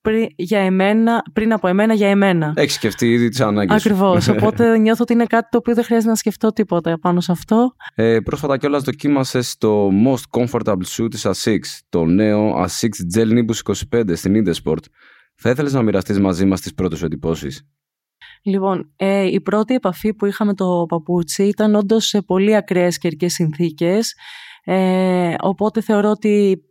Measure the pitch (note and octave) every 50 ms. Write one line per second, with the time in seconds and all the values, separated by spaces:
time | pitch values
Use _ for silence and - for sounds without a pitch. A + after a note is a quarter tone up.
0 | _ A3 A3 A3 A3+ - _ - F3+ F3 A3 G3+ G3 F#3 F#3 F#3+ F#3+ G3 G#3+ A3
1 | A3+ A3+ A#3 A3+ - - D3 - G#3+ A3+ A3+ G#3 - F#3 F3+ G3 G#3+ A3 A3 G#3
2 | G#3 G3 G3 G3 G3 G3 F3+ E3+ D#3 D3+ D3+ D#3 D3+ C#3 - - - A2+ F#2+ -
3 | B2 A#2 A#2 A#2+ A#2+ A#2 - B2+ C3 A2 G#2 G#2 G2+ F2+ - G#3+ - A3+ G3+ F#3
4 | G3 G3 F3+ F3 F3 - G3+ G#3 G#3 G#3+ G#3+ - A#3 A#3 A3+ A3+ G#3+ A3 A3+ A3
5 | A#3+ - A#3 A#3 A#3 A3+ - A3+ A#3 _ - A#3+ A#3 - A#3+ G#3+ A#3 - A#3 A3+
6 | G#3+ A3+ A3 G#3+ - A3 G3 - - A3 G#3+ - G#3+ - F3+ F3 D#3 E3 E3 D#3+
7 | - F3+ F3 F3+ E3+ - F3+ E3 - - G#3+ A3 A#3+ B3+ - _ - - _ -
8 | A2+ A2+ A2+ A2+ G2 - D3 C#3 D3 C#3+ C#3 C3 C3+ C#3+ C#3+ C#3+ C3 C3 B2 C#3+
9 | - D3 C#3+ C#3 C3 - - C3 B2 - - _ - A2 G#2+ G#2 G2+ G2 F#2+ G2
10 | A2 C3 C3+ A#2+ - - - A#2+ B2 A#2+ - A#2+ G#2+ G#2+ G#2 F#2 F#2 - - -
11 | A2+ A#2 G2+ A2 - G#2 F#2 - - A2 A2 F2+ - - - - _ _ - F2+
12 | E2 E2 F2 G2 G#2+ G#2+ G#2+ G#2 G#2+ G#2+ C#2+ B1+ F#2 F2+ - - - A#2 G2+ -
13 | F#2 F2 F2 A2 A2+ A2 A2 A#2+ A#2+ A2 A#2 - - - G2+ - - - - A#2
14 | A#2 G2 E2+ D#2+ - F#2+ G2 A2 G#2+ F2+ E2 - - D#2 D#2 D#2+ - - _ _
15 | _ - _ _ _ _ _ _ - A2+ B2+ B2+ D3+ C#3+ C3+ C3+ A#2 G#2+ G2+ F#2+
16 | F2+ - A2 G2 G2 F#2+ F2+ E2 F#2+ F#2+ G2 F2 - F#2 D#2+ - F2+ F2+ D#2+ D#2
17 | E2+ D#2+ D2+ D#2 - D#2+ E2 D#2 D2+ C#2+ C2+ - _ _ _ _ _ _ _ _
18 | _ _ _ _ - - - _ _ G3+ F#3+ G3 F#3+ G3 F#3 F3+ - _ _ _
19 | G3 G3 G3 G3 G3 F#3 - G3 - - F#3 G#3+ G#3+ G#3+ B3+ B3+ - F#3+ F3 -
20 | - G#3+ G#3+ - G#3 G3+ G3 - A3 G#3 G3+ F#3 G3 F3+ F3+ F3 E3+ D#3+ F3 E3+
21 | D#3 - F3 F3 E3+ - - - G3 G3+ G3+ - G#3+ G#3+ G#3 G#3 G#3 G3 A3 A3+
22 | G#3+ - - G#3 F#3+ _ F#3 F#3+ G3 G#3 A3 G#3 G3 - F#3+ F3+ F3 F3+ E3+ -
23 | - F3 D#3 D3+ F3+ F3 - - F3 D#3 D3+ - F3 E3+ D#3 - E3+ E3+ F#3 G#3+
24 | A3+ - - _ - - - - - - - - _ - F3+ F#3+ F#3 F#3 F#3 F#3
25 | F#3+ F#3 F#3 F3+ F3+ E3+ E3 - - F#3+ G3 - G3+ G#3+ - A3+ G#3 - A3 G#3
26 | G3+ G#3+ G#3+ G#3 - G#3+ G#3 G#3 G3+ G3 F#3+ E3 _ _